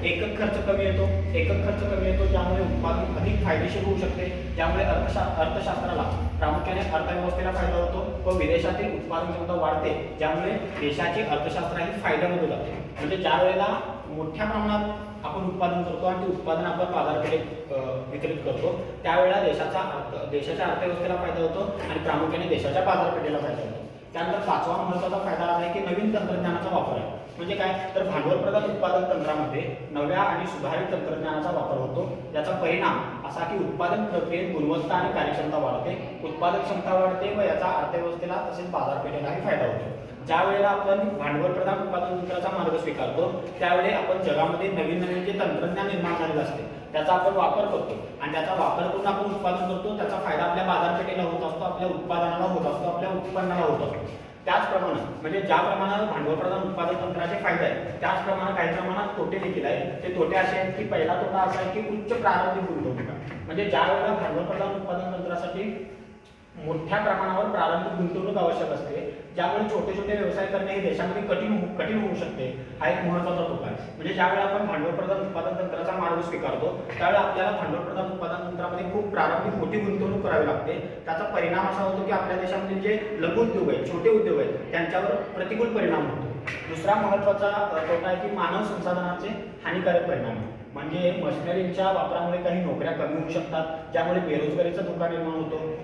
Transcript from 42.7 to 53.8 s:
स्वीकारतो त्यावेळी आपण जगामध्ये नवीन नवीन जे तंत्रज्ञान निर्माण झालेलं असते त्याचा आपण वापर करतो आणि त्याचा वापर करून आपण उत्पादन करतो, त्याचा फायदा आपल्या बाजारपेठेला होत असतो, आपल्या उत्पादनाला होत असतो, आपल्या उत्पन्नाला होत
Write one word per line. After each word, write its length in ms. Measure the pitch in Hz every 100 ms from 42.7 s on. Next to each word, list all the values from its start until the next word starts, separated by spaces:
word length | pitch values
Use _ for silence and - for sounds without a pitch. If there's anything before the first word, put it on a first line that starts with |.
| 160
स्वीकारतो 680 | 160 143 - 160 170 - - -
त्यावेळी 320 | 175 180 -
आपण 280 | - - 185
जगामध्ये 500 | 185 - 160 175 196
नवीन 320 | 180 156 175
नवीन 240 | 180 180
जे 80 | 190
तंत्रज्ञान 540 | 196 - 160 175 185 196
निर्माण 280 | 185 170 165
झालेलं 240 | 156 151
असते 200 | - - - - -
त्याचा 200 | 156 156
आपण 200 | 185 190
वापर 320 | 196 - -
करतो 320 | - - - - - -
आणि 100 | 151
त्याचा 220 | 160 151
वापर 280 | - - -
करून 240 | 180 196 202
आपण 180 | 196
उत्पादन 320 | 202 - 180 180
करतो, 400 | 180 175 208 208
त्याचा 200 | 196 -
फायदा 260 | - 151
आपल्या 220 | 170 175
बाजारपेठेला 580 | 185 170 175 175 180 185
होत 280 | 170 170 160
असतो, 140 | -
आपल्या 240 | 180 - 180
उत्पादनाला 560 | 170 - 175 170 175
होत 220 | 180 180 -
असतो, 300 | - 175 175
आपल्या 140 | 185
उत्पन्नाला 540 | 185 190 185 180 180
होत 180 | - 180